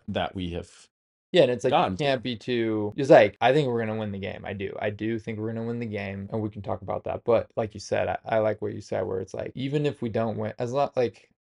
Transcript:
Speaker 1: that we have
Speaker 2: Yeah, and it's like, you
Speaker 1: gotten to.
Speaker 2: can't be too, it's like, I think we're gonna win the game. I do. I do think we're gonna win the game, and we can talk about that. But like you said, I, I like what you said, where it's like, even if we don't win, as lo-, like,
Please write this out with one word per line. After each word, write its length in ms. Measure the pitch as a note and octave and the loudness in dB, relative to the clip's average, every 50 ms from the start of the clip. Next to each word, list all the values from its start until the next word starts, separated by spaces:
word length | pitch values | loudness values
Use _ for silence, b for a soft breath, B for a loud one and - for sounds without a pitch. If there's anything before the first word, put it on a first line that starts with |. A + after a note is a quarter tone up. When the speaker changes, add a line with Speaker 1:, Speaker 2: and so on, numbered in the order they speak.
| _ | _
Speaker 1:
that 260 | - F#2 G2+ E2+ - - | -6 -2 -2 -2 -2 -4
we 160 | G2 F2+ E2+ | -6 -6 -6
have 360 | E2+ E2+ E2+ - - - - _ _ _ _ _ _ _ _ _ | -6 -8 -8 -10 -16 -20 -20 _ _ _ _ _ _ _ _ _
Speaker 2:
Yeah, 100 | - F3+ C#3+ | 6 6 6
and 80 | B2 | 6
it's 120 | B2 A2+ - | 4 2 2
like, 60 | B2+ | 2
you 60 | C3+ | 4
Speaker 1:
gotten 200 | E3 E3 G2+ F#2+ | 4 2 2 0
to. 60 | F2 D3 | 0 0
Speaker 2:
can't 200 | C#3 C3+ B2 G#2+ | 0 0 0 -2
be 140 | B2+ A#2+ | -4 -8
too, 560 | G#2+ - B2+ B2 A#2 A2+ A2 A2 G#2+ G#2 G#2 - | -6 -4 -2 0 0 0 0 0 0 -2 -4 -4
it's 140 | - C#3 C3 | 2 6 10
like, 260 | D#3+ B2+ G#2+ G2+ - - | 10 10 10 8 4 4
I 100 | A#2+ B2 C3+ | 4 4 4
think 140 | D#3 C#3+ | 4 2
we're 120 | B2+ A#2 A#2 A2+ | 2 0 -2 -2
gonna 120 | G#2+ G#2+ A2 | -2 -4 -4
win 120 | G#2+ G#2 G2+ | -4 -6 -6
the 60 | G2 | -6
game. 260 | G2 G2 - - - | -6 -8 -8 -8 -8
I 80 | F2 G#2 | -8 -6
do. 200 | G2 G2 - - - | -6 -6 -6 -6 -4
I 100 | - G#2+ | -4 -4
do 300 | G#2 G2+ G#2+ A2+ A#2 A2 | -4 -4 -4 -4 -4 -4
think 180 | G#2+ A#2 A2 | -6 -8 -8
we're 100 | G#2+ G#2+ A2+ A2+ | -6 -6 -6 -6
gonna 120 | A2+ A2+ | -6 -6
win 120 | A#2 A#2+ A#2+ | -6 -6 -6
the 60 | A#2+ | -6
game, 440 | A2 G#2 G2+ G2+ G2 G2 G2 G2 G2+ | -6 -6 -6 -6 -6 -8 -8 -8 -6
and 100 | - A2 | -4 -4
we 80 | G#2+ G#2+ | -4 -4
can 120 | - G#2 | -6 -8
talk 200 | G2 G#2+ G2+ - | -8 -6 -6 -6
about 220 | F#2+ G2+ G2+ G2+ - | -4 -6 -6 -4 -4
that. 200 | F#2 F#2 F#2+ - | -6 -8 -2 2
But 260 | - A#2 G#2 - - - | 4 4 4 2 0 -4
like 160 | A#2+ A2+ G2+ - | -4 -4 -4 -6
you 60 | G2 | -10
said, 260 | - - A2 G2+ G2 | -6 -2 -2 0 0
I, 100 | F#2 - - - | 0 -4 -4 -4
I 140 | A2+ A2+ A2 | 0 0 2
like 220 | G#2+ A2 G#2+ - | 2 2 0 -2
what 120 | G#2+ G#2 G#2+ | -4 -6 -6
you 60 | G#2+ | -8
said, 200 | G#2 - G#2+ G#2 G2+ | -8 -6 -4 -4 -2
where 140 | G2 G2+ G2+ | -2 -4 -4
it's 140 | G2 - - | -6 -6 -8
like, 180 | A#2 - - - | -8 -8 -8 -8
even 320 | - C3 C3+ C#3+ D3+ D3 | -8 -4 -2 -2 0 0
if 160 | C#3+ C3+ - | -2 -2 -4
we 60 | B2+ A#2 | -4 -4
don't 280 | G#2+ A2+ A2+ A2+ G#2+ | -2 -2 -2 -2 -2
win, 160 | G#2+ G#2+ G#2+ - - | -4 -6 -6 -6 -6
as 120 | B2+ A#2 | -6 -2
lo-, 200 | B2+ C#3+ C#3 - - | 0 0 0 0 0
like, 340 | B2+ B2 A#2 - - - _ _ _ _ | 0 0 0 -2 -8 -20 _ _ _ _